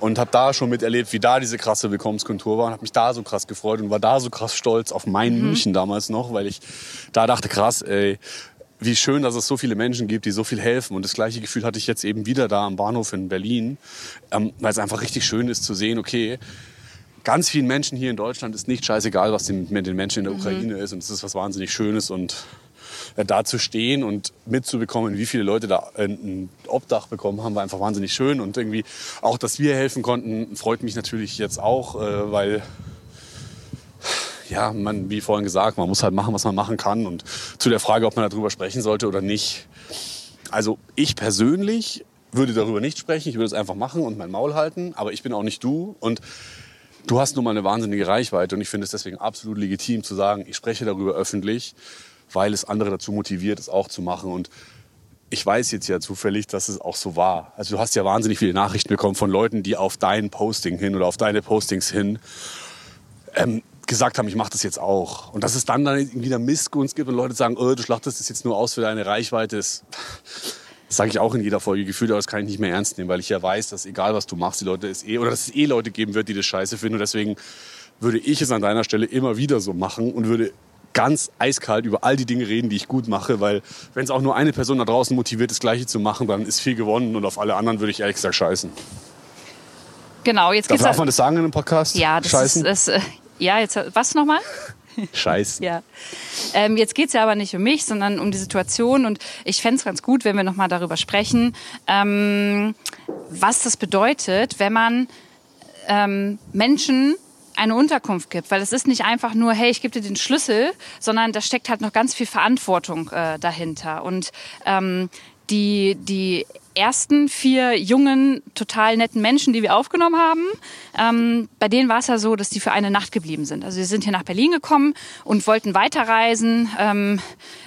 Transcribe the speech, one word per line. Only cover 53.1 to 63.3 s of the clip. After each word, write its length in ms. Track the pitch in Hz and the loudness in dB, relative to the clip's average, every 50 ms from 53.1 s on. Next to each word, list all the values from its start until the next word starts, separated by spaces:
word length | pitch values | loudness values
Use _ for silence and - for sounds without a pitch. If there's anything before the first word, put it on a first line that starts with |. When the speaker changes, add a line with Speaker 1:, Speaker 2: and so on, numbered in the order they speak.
| 104 | -6
Speaker 1:
motiviert, 460 | 104 101 - 101 90 90 104 107 - | -4 -4 -4 -6 -4 -2 -2 -4 -4
es 100 | - - | -4 -2
auch 200 | - 95 98 - | -2 -2 -2 -2
zu 120 | - - | -4 -8
machen 320 | 92 90 90 87 87 95 90 | -6 -6 -6 -6 -6 -8 -8
und 160 | 92 87 - - - - - - - - _ _ _ _ _ - _ _ _ | -8 -8 -10 -12 -18 -20 -20 -20 -20 -20 _ _ _ _ _ -20 _ _ _
ich 160 | - - - | -8 -4 0
weiß 260 | 101 101 117 123 - - | 0 2 2 0 -2 -4
jetzt 160 | 104 - - | -4 -4 -2
ja 120 | 95 87 | -2 -2
zufällig, 460 | - - 98 - - 107 98 107 104 | -4 -6 -8 -4 -2 -2 0 -2 -2
dass 240 | - - 98 - - | -4 -4 -6 -4 -6
es 100 | - 85 | -6 -8
auch 160 | - 87 85 | -8 -8 -8
so 200 | - - 98 85 | -6 -6 -4 0
war. 360 | 87 87 92 92 82 78 - - | 2 2 2 2 0 -4 -10 -12
Also 200 | - 107 98 107 | -10 -8 -4 -2
du 40 | 98 | -2
hast 140 | 113 117 - | -2 0 0
ja 80 | 113 95 | 0 2
wahnsinnig 340 | 95 98 110 110 107 107 - | 2 2 2 2 0 0 2
viele 160 | - 95 87 | 2 2 2
Nachrichten 340 | 95 98 98 92 101 - - | 2 2 0 0 -2 -2 0
bekommen 260 | 104 98 - 101 95 | 0 2 2 0 0
von 160 | - 104 101 | 0 0 2
Leuten, 320 | 95 95 113 113 107 110 95 | 2 2 2 2 0 -2 -2
die 140 | 98 104 | -2 -2
auf 220 | 87 95 95 - - | -2 -2 -2 -2 0
dein 320 | - 95 98 110 107 104 | 0 2 2 0 0 -4
Posting 480 | - - 107 110 110 - - 90 85 87 | -4 -4 -2 -2 -2 -2 -4 -4 -4 -2
hin 180 | 98 98 98 | -2 -2 0
oder 100 | 95 90 | 2 2
auf 120 | 90 87 - | 0 0 0
deine 240 | 113 107 104 107 101 | 0 0 2 0 0
Postings 480 | - 110 110 104 - 101 95 - - | 2 0 0 0 0 -2 -2 -2 -2
hin, 280 | - 104 101 101 107 113 - - - - - - - - - - - - - - - - - - - - - - | 0 0 0 0 -2 -4 -8 -14 -18 -16 -14 -14 -14 -14 -16 -18 -18 -20 -20 -20 -20 -20 -20 -20 -20 -20 -20 -6